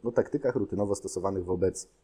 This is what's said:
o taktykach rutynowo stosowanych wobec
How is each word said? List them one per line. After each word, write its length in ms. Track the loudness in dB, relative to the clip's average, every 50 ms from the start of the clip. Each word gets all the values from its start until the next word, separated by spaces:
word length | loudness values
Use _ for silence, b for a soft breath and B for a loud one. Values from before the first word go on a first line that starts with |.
| -6
o 80 | -2
taktykach 440 | 2 2 2 2 2 -2 0 0 0
rutynowo 400 | 0 0 0 0 0 0 0 0
stosowanych 500 | -2 -4 -4 -4 -2 -2 -2 -2 -2 -2
wobec 420 | -2 0 2 2 2 2 0 -8 -14 _ _